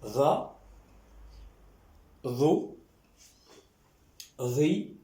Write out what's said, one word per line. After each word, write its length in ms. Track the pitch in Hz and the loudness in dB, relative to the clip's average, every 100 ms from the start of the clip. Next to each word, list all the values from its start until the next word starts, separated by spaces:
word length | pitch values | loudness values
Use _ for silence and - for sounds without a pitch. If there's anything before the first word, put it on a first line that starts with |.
Ra. 480 | 120 110 143 - - - - - - - - - - - - - - _ - - - - | -8 2 2 2 -2 -14 -20 -20 -20 -20 -20 -20 -20 -20 -20 -20 -20 _ -20 -20 -20 -12
Ro. 520 | 131 123 143 208 - - - _ _ _ - _ _ - _ _ _ _ _ _ - _ | -8 0 2 2 0 -12 -20 _ _ _ -20 _ _ -20 _ _ _ _ _ _ -20 _
Ri. 560 | 123 123 151 196 - - | -4 0 2 2 -4 -12